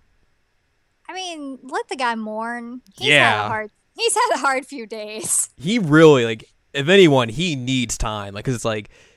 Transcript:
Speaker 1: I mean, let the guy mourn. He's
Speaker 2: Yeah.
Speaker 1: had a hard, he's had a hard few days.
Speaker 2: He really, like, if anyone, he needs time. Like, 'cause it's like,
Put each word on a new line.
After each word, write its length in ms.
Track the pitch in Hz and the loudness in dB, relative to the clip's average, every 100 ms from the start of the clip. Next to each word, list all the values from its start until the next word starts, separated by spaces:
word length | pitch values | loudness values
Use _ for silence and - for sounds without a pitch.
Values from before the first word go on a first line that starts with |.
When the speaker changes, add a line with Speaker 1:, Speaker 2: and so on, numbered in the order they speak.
| _ _ _ _ _ _ _ _ _ _ - | _ _ _ _ _ _ _ _ _ _ -16
Speaker 1:
I 60 | |
mean, 460 | 359 370 320 285 262 | -12 -10 -10 -12 -14
let 260 | 262 349 480 | -8 -8 -6
the 80 | 262 | -4
guy 200 | 247 226 | -4 -4
mourn. 680 | 220 214 226 240 233 247 - - | -6 -8 -8 -10 -12 -16 -18 -6
He's 120 | - | 2
Speaker 2:
Yeah. 200 | 147 117 107 | 4 4 2
Speaker 1:
had 40 | 214 | -2
a 20 | |
hard, 240 | 220 214 _ _ - | -6 -8 _ _ -6
he's 200 | 466 415 | -2 0
had 140 | 453 | 0
a 40 | 302 | 0
hard 260 | 277 262 277 | -2 -4 -6
few 220 | 277 220 | -14 -12
days. 640 | 226 214 214 - - - - | -12 -12 -10 -6 -4 -4 -8
Speaker 2:
He 220 | 151 240 | -4 -2
really, 480 | 165 151 160 135 113 | 4 8 8 8 4
like, 260 | 113 - _ _ | -4 -12 _ _
if 160 | 139 143 | -4 4
anyone, 400 | 196 175 135 117 | 6 6 6 0
he 260 | 113 180 139 | -2 -4 -4
needs 400 | 123 131 117 - | -4 -2 -2 -4
time. 360 | 117 107 101 | -6 -6 -8
Like, 120 | 101 120 | -8 -6
'cause 100 | 120 | -4
it's 100 | 113 | -4
like, 240 | 107 107 _ _ | -6 -8 _ _